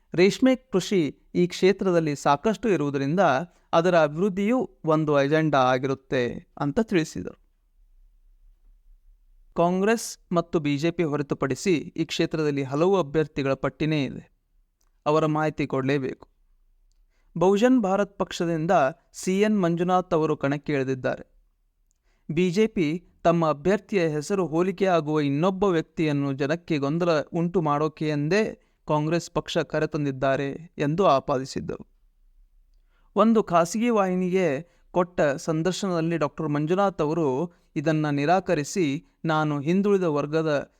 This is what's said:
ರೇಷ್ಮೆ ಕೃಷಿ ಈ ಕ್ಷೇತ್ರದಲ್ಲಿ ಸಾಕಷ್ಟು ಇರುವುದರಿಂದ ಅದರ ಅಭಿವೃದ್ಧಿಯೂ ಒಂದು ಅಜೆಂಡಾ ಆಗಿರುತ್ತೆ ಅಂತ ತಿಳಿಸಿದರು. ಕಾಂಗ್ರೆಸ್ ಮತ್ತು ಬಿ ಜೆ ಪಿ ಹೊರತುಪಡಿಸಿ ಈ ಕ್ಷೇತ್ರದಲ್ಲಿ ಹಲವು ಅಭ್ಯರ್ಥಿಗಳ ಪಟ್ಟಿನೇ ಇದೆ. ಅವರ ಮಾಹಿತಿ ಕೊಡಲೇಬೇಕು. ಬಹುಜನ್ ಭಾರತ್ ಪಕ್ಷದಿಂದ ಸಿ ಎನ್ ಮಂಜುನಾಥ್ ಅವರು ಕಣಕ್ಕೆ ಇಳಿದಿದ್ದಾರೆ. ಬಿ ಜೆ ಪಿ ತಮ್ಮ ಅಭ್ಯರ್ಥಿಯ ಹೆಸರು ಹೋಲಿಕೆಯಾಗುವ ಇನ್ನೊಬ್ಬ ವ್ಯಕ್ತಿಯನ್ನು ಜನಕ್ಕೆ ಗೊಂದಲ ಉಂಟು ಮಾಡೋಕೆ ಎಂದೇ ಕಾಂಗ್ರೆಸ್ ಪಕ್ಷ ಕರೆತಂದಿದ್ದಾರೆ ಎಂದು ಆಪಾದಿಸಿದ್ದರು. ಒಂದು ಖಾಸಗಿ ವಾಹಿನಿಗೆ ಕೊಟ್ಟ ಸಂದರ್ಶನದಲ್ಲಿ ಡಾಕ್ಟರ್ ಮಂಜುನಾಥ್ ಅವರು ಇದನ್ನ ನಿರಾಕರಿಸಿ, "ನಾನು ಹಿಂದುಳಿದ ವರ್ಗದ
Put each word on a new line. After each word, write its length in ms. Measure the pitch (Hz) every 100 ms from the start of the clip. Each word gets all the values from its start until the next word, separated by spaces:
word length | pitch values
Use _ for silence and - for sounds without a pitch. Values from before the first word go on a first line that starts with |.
| _
ರೇಷ್ಮೆ 420 | 156 190 - 262 254
ಕೃಷಿ 640 | _ 185 - 190 143 - _
ಈ 120 | 175 175
ಕ್ಷೇತ್ರದಲ್ಲಿ 720 | - 185 196 190 170 156 143
ಸಾಕಷ್ಟು 520 | 151 143 220 202 233
ಇರುವುದರಿಂದ 520 | 160 143 139 139 180 170 131 175 _ _
ಅದರ 260 | 170 180 175
ಅಭಿವೃದ್ಧಿಯೂ 720 | 151 151 208 185 202 254 - _
ಒಂದು 300 | 156 156 151
ಅಜೆಂಡಾ 440 | 143 139 156 156 139
ಆಗಿರುತ್ತೆ 920 | 127 131 135 135 - 131 120 - - -
ಅಂತ 220 | 143 -
ತಿಳಿಸಿದರು. 640 | - 180 156 - - - _ _ _ _ _ _ _ _ _ _ _ _ _ _ _ - _ _ _ _ _ -
ಕಾಂಗ್ರೆಸ್ 640 | 170 185 202 233 - - -
ಮತ್ತು 280 | 170 165 175
ಬಿ 180 | 147 143
ಜೆ 120 | 165
ಪಿ 120 | 170
ಹೊರತುಪಡಿಸಿ 720 | 160 143 139 147 139 135 202
ಈ 300 | 156 165 -
ಕ್ಷೇತ್ರದಲ್ಲಿ 580 | 160 - 165 160 151 139
ಹಲವು 360 | 131 143 180 190
ಅಭ್ಯರ್ಥಿಗಳ 560 | 143 156 151 - 135
ಪಟ್ಟಿನೇ 500 | 135 139 - 156 156
ಇದೆ. 280 | 131 - - _ _ _ _ _ _ _ 147
ಅವರ 200 | 156 156
ಮಾಹಿತಿ 400 | 151 156 151 143
ಕೊಡಲೇಬೇಕು. 600 | 135 135 143 127 - - _ _ _ _ _ _ _ _ _ _ 170
ಬಹುಜನ್ 420 | 185 202 247 262
ಭಾರತ್ 380 | 190 196 196 -
ಪಕ್ಷದಿಂದ 520 | 185 - 170 165 165 175 135 - _
ಸಿ 280 | - 185 190
ಎನ್ 220 | 214 208
ಮಂಜುನಾಥ್ 520 | 170 170 180 185 180
ಅವರು 220 | 165 156 147
ಕಣಕ್ಕೆ 360 | 139 147 -
ಇಳಿದಿದ್ದಾರೆ. 600 | 143 131 127 127 131 - _ _ _ _ _ _ _ _ _ -
ಬಿ 200 | 160 185
ಜೆ 160 | 180 220
ಪಿ 420 | 208 147 175 - _
ತಮ್ಮ 260 | 170 170 156
ಅಭ್ಯರ್ಥಿಯ 580 | 143 170 202 - 196 165
ಹೆಸರು 400 | 151 147 196 160
ಹೋಲಿಕೆಯಾಗುವ 760 | 160 185 180 190 165 147 156
ಇನ್ನೊಬ್ಬ 440 | 143 143 185 190
ವ್ಯಕ್ತಿಯನ್ನು 680 | 202 165 - - 156 143 139
ಜನಕ್ಕೆ 460 | 135 139 170 - 151
ಗೊಂದಲ 420 | 139 165 175 151
ಉಂಟು 420 | - 170 175 180
ಮಾಡೋಕೆ 460 | 151 143 156 - 151
ಎಂದೇ 540 | 147 151 202 214 - _ _ -
ಕಾಂಗ್ರೆಸ್ 420 | 151 151 170 -
ಪಕ್ಷ 280 | 165 - 170
ಕರೆತಂದಿದ್ದಾರೆ 1160 | 143 151 156 151 143 131 139 135 139 147 165 -
ಎಂದು 280 | 147 170 185
ಆಪಾದಿಸಿದ್ದರು. 800 | 135 - 131 135 - - - - _ _ _ _ _ _ _ _ _ _ _ _ 208
ಒಂದು 260 | 220 220
ಖಾಸಗಿ 480 | 196 170 170 214 240
ವಾಹಿನಿಗೆ 760 | 214 190 185 180 190 170 135 175 _ _
ಕೊಟ್ಟ 300 | 180 180 -
ಸಂದರ್ಶನದಲ್ಲಿ 960 | 147 143 - 160 175 175 196 170 165 165
ಡಾಕ್ಟರ್ 300 | 147 - 156
ಮಂಜುನಾಥ್ 540 | 147 151 185 196 190
ಅವರು 500 | 151 165 147 127 175 _ _ 160
ಇದನ್ನ 340 | 151 156 151
ನಿರಾಕರಿಸಿ, 960 | 143 147 190 - 156 143 202 147 147 - _
"ನಾನು 360 | 160 156 151 143
ಹಿಂದುಳಿದ 420 | 143 190 202 196
ವರ್ಗದ 680 | 175 143 147 160 160 143 -